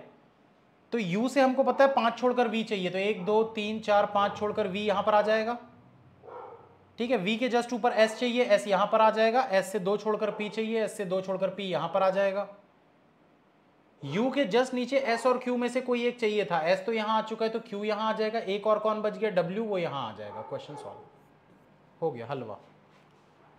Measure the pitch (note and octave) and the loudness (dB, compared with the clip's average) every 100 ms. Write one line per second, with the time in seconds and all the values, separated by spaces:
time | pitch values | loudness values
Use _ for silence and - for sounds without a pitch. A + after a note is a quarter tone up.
0 | - - _ _ _ _ _ _ _ A#3 | -12 -20 _ _ _ _ _ _ _ -4
1 | F3+ G3 B3+ C#4 C4 B3+ B3 B3+ C4+ C4+ | -2 0 0 4 4 4 2 4 4 4
2 | A3+ A3+ B3+ B3 A#3 A3+ A3 G#3 F3+ F#3 | 0 0 2 2 2 0 -2 -2 -2 0
3 | G3+ F#3+ F3+ G#3+ A3 A3 G#3 A3 G#3+ G#3 | -2 -2 2 2 2 -2 -6 -4 2 2
4 | G#3 G3+ G3+ - G#3 G3 G3 G3 G#3 F#3+ | 4 2 0 0 -2 -2 -2 -2 0 0
5 | G#3 G#3+ G#3+ A3 A3 A#3+ - - - - | 4 4 4 2 0 -6 -10 -20 -20 -20
6 | - - - - - - - - _ - | -20 -20 -18 -16 -16 -20 -20 -20 _ -6
7 | A#3+ A#3+ F3+ A3 B3 A#3+ A#3 A#3+ A#3+ G#3 | 0 0 0 0 0 0 0 0 2 4
8 | A3 A3 B3 A#3+ B3 G3+ G#3 G3 G#3 A3 | 2 2 -2 0 4 2 4 2 4 6
9 | A3 G#3+ A3+ B3 B3+ F#3+ F#3 G#3+ F#3 G#3 | 6 6 4 4 2 0 0 -2 0 0
10 | A3 G#3 G#3+ G#3 G#3 A3 A3 A3+ G#3 - | 0 -2 -2 -4 -6 -4 -2 -2 -2 -4
11 | F#3+ F#3+ F#3+ F#3 F#3+ F#3 G3 D#3 E3+ G3 | -4 -4 -2 -2 -4 -4 -4 -2 0 2
12 | F#3+ F#3+ G3 G3 G3 - _ _ _ _ | 2 4 2 0 -6 -12 _ _ _ _
13 | _ _ _ _ _ _ _ _ _ _ | _ _ _ _ _ _ _ _ _ _
14 | C#3 F3 B3+ C#4 A3+ A3+ C4 B3+ A#3+ C#4 | -6 -2 0 0 2 2 2 -2 -2 0
15 | A3 A#3 B3+ B3 B3 B3 A#3+ B3 B3+ A#3+ | 0 2 2 0 0 -2 -2 -2 -2 0
16 | A#3+ A#3+ G#3+ G#3 F#3+ E3+ D#3+ F#3 A#3+ A3+ | -2 0 0 0 0 0 2 0 0 -2
17 | G#3+ A3 G#3+ A3 A3 A3+ - G3+ G#3+ G#3 | 0 -2 -2 -2 -2 -4 -8 -6 -4 -2
18 | A3 G3+ G#3+ A3+ F#3 G3+ G#3+ G#3 G#3+ G#3+ | -2 0 -2 -2 -4 -2 0 2 2 0
19 | G#3+ F#3+ G#3+ F3+ E3+ G3 A3 F#3+ D#3+ C#3 | -2 -2 0 0 0 -2 -4 -2 -2 -4
20 | A2+ G#2 G#2 G#2+ - C3 - D3 G2 - | -8 -8 -12 -12 -10 -10 -10 -14 -14 -16
21 | - - - _ _ _ _ _ _ _ | -20 -20 -20 _ _ _ _ _ _ _
22 | E3 B2 A#2 C#3 A2+ G2 - _ _ _ | -6 -4 -8 -8 -10 -14 -18 _ _ _
23 | _ _ _ _ _ | _ _ _ _ _